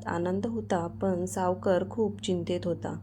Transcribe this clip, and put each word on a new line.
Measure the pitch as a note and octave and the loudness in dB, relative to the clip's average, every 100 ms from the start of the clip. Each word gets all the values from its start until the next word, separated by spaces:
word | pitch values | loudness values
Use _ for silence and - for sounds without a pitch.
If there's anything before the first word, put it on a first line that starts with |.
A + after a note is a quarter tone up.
| - | -2
आनंद | E3+ F3 F#3+ A#3 | -2 0 0 0
होता, | A3+ G3+ F#3 E3+ | -4 0 0 0
पण | - G3 F3+ | -2 0 0
सावकार | F#3 G3 F3+ F#3 G3 F3+ F#3+ | 0 0 0 2 4 4 2
खूप | A#3 G#3 G3+ | 0 0 0
चिंतेत | - F3+ E3+ F3+ | 0 0 0 -2
होता. | F3+ E3 E3 D#3+ | 0 -2 -4 -8